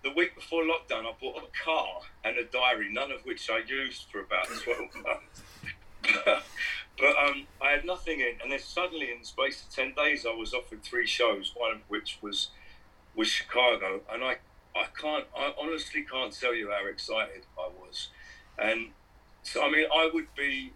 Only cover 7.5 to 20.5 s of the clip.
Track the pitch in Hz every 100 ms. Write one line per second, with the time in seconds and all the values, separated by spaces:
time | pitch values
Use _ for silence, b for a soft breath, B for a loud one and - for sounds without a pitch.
7.5 | - 139 147 160 180 170 156 123 117 123
8.5 | 135 - - 180 165 131 120 117 - 139
9.5 | 143 - - 135 135 151 143 - 113 110
10.5 | - - 110 - 123 117 - 117 101 95
11.5 | - 113 107 - 107 - - 104 98 -
12.5 | B B B B - - - 110 - -
13.5 | 120 123 110 95 98 - 117 131 123 -
14.5 | - - - - - 151 151 - 127 143
15.5 | 143 151 160 - 151 147 131 131 - 127
16.5 | 117 104 101 98 - - 110 104 98 -
17.5 | - 92 - - - - B B B B
18.5 | - 107 113 113 - _ - - - -
19.5 | 156 147 151 156 156 160 160 156 - 143